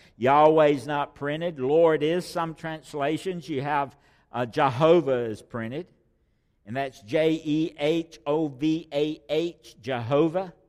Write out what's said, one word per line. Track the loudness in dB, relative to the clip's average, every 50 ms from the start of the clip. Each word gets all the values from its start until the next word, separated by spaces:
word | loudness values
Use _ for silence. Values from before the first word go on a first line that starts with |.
| _ _ _ 0
Yahweh's | 2 4 6 6 6 6 6 6 6 4 4 0 -4
not | -6 -6 -6 -6 -8 _
printed. | -10 -8 -8 -6 -6 -6 -8 -6 -4
Lord | -2 2 4 4 6 4 4 2
is. | 0 0 -2 -2 -4
Some | -6 -8 -6 -6 -6 -10
translations | -10 -10 -10 -10 -12 -14 -12 -6 -4 -2 -2 -2 -4 -6 -8 -8 -8 -8 -6
you | -6 -6
have, | -4 -2 -2 -2 -4 -4 -10 _ _ _ _ _ _ _
uh, | -6 -6 -6
Jehovah | -4 0 0 0 2 2 4 4 6 6 6 4 2 -2 -2 -2
is | -4 -8 -10
printed. | -12 _ -10 -8 -8 -8 -10 -12 -12 -14 _ _ _ _ _ _ _ _ _ _ _ _ _ _ _
And | -10 -8
that's | -6 -6 -8 -10 -14
J | -10 -4 -2 0 2 2 0 0 -2
E | -2 -2 0 -2 -4 -4 -2
H | -2 0 0 0 -4 -6 -14 -10 _
O | -2 -2 -2 -2 -4
V | -4 -2 -2 -2 -2 -2 -4 -6
A | -4 -2 -2 -2 -4 -8 _ -4
H, | -4 -2 -2 -4 -8 _ _ -20 -20 -12
Jehovah. | -8 -6 -6 -4 -2 0 2 2 2 2 0 -4 -6 -6 -12 _ _